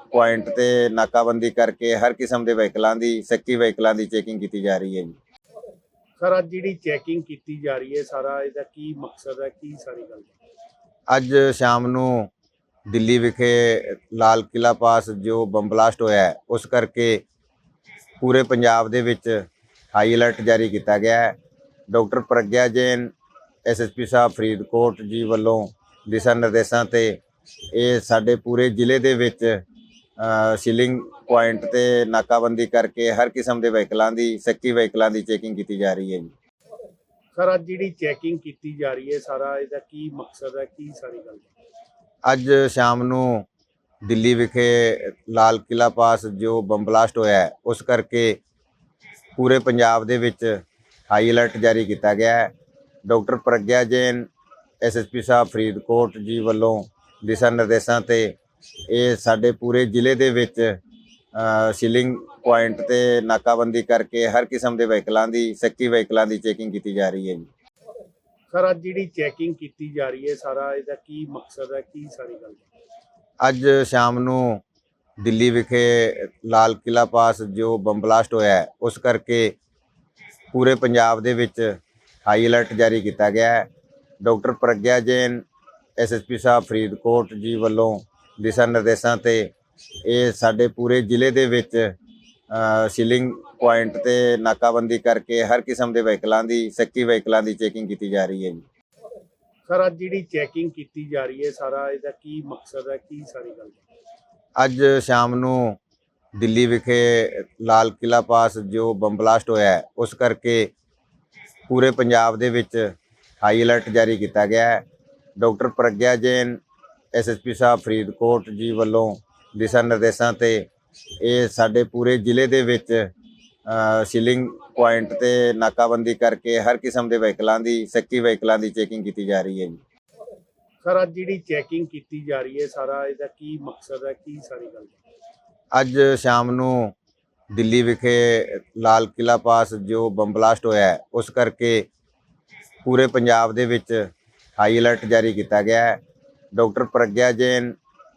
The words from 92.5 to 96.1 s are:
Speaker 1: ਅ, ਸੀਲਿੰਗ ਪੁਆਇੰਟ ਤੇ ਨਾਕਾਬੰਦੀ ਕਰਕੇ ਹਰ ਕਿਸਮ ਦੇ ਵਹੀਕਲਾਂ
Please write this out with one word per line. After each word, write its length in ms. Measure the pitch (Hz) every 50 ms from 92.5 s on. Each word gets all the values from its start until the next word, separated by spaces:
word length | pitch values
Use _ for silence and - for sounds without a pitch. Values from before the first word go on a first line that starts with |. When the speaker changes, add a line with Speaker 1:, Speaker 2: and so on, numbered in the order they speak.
| 110 113 110 110 110 110 110
Speaker 1:
ਅ, 20 | 104
ਸੀਲਿੰਗ 440 | - - 113 117 123 123 127 127 - - - - - -
ਪੁਆਇੰਟ 360 | 123 120 117 117 113 110 101
ਤੇ 400 | 113 113 123 123 123 123 120 120
ਨਾਕਾਬੰਦੀ 640 | 110 110 113 110 - 120 117 117 117 117 113 120 107
ਕਰਕੇ 460 | - 117 113 110 - - 117 117 110
ਹਰ 160 | 104 120 123
ਕਿਸਮ 320 | - 127 120 120 123 120
ਦੇ 100 | 113 117
ਵਹੀਕਲਾਂ 420 | 110 110